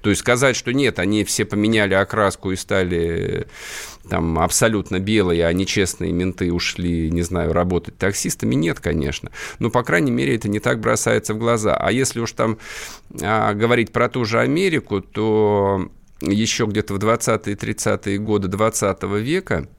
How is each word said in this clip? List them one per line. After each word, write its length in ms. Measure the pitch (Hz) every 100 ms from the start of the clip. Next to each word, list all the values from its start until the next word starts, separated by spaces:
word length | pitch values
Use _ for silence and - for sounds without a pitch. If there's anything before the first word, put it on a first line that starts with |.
То 80 | 104
есть 100 | 98
сказать, 340 | - 120 135
что 200 | 120 -
нет, 240 | 131 135 -
они 260 | 92 107
все 220 | 98 - 104
поменяли 480 | 104 107 110 101
окраску 580 | 95 101 110 98 - 98
и 40 | 92
стали, 880 | - 98 92 87 82 85 95 90 - - - - - - -
там, 280 | 90 82 80
абсолютно 600 | 87 - 117 107 90 92
белые, 460 | 95 110 90 85 85
а 60 |
нечестные 580 | 90 95 - 92 - 87
менты 400 | 87 92 - 87
ушли, 580 | 85 - - 87 85 80
не 120 | 85
знаю, 320 | 85 90 80
работать 420 | 82 90 90 - -
таксистами, 580 | 98 101 180 - 110
нет, 260 | 127 165 -
конечно. 500 | - 78 71 73 - - - -
Но, 120 | 117
по 120 | 123
крайней 280 | 120 170 143
мере, 260 | 120 139 117
это 140 | 104
не 100 | 104
так 180 | 123 117
бросается 540 | 117 117 - 113 -
в 60 | 110
глаза. 360 | 117 117 107
А 160 | - 85
если 300 | 120 131 117
уж 120 | 117
там, 260 | - 113 107 - - - - - -
а, 320 | 90 110 107
говорить 380 | 104 117 123 113
про 180 | - 120
ту 160 | 127 110
же 140 | 117
Америку, 600 | 120 156 190 151 - 101
то 880 | - - 110 107 104 104 98 98 - - - -
еще 460 | 78 101 110 - 110
где-то 260 | 101 -
в 60 | 98
двадцатые 560 | 107 117 - 110 -
и 20 | 101
тридцатые 640 | 110 107 110 101 101 101
годы 300 | 107 104 95
двадцатого 680 | 101 110 - 101 98 95 101
века 520 | 120 175 185 90 101